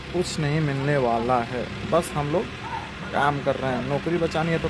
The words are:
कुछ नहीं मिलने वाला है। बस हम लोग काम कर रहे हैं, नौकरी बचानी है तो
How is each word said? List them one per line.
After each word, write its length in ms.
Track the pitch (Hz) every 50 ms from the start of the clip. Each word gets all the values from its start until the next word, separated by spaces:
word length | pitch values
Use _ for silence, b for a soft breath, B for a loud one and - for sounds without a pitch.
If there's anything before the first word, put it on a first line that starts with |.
| - - -
कुछ 260 | 175 180 - - -
नहीं 200 | 156 143 147 160
मिलने 360 | 156 147 139 139 135 143 147 143
वाला 400 | 127 117 117 117 117 120 127 123 117
है। 200 | 113 127 123 107 - 101 - - -
बस 200 | - 165 170 - -
हम 160 | 151 147 147
लोग 120 | 151 180 226 - - - - - - - - - - - - -
काम 320 | - - 135 143 147 139 127
कर 120 | 139 131
रहे 160 | - 127 131
हैं, 160 | 127 120 120 131
नौकरी 280 | 143 139 139 165 170 175
बचानी 320 | 165 160 - 160 160 170
है 80 | 165 160
तो 100 | 147